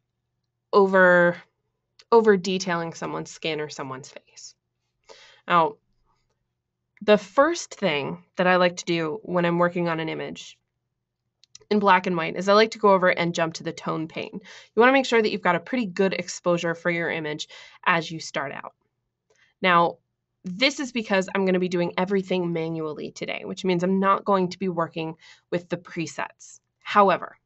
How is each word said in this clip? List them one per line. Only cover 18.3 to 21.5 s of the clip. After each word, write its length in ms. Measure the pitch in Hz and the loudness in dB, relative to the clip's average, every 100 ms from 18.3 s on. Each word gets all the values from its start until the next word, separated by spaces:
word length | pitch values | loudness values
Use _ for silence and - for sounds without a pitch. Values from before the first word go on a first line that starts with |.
| 160 139 | -8 -8
out. 200 | - - - _ _ _ _ _ _ _ _ | -10 -16 -20 _ _ _ _ _ _ _ _
Now, 360 | 190 170 170 - _ _ _ _ | 2 4 2 -2 _ _ _ _
this 380 | 185 185 269 285 | -12 0 0 0
is 100 | 262 | -6
because 380 | 247 220 196 190 | -6 -2 -2 0
I'm 100 | 196 | -2
gonna 140 | 190 | 0